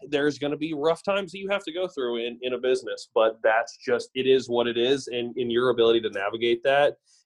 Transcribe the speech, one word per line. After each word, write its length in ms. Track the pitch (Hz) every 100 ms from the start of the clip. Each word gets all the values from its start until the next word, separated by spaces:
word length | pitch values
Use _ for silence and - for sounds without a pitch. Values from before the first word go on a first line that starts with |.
| -
there's 300 | 143 147 123
gonna 180 | 143 147
be 180 | 160
rough 280 | 147 156 165
times 300 | 202 196 180
that 60 | 196
you 100 | 196
have 140 | 202
to 80 | 180
go 160 | 170 180
through 300 | 143 120 120
in, 200 | 120 120
in 120 | 127
a 40 | 123
business, 500 | 127 127 104 101 -
but 240 | 117 110 110
that's 340 | 113 113 117 -
just, 260 | 131 117 113
it 120 | 131 131
is 220 | 131 120
what 180 | 120 120
it 120 | 117
is. 300 | 123 139 127
And, 280 | 120 120 117
and 140 | 120
your 200 | 117 127
ability 300 | 117 113 117
to 80 | 110
navigate 520 | 98 101 113 117 120
that 340 | 135 143 143 - _ _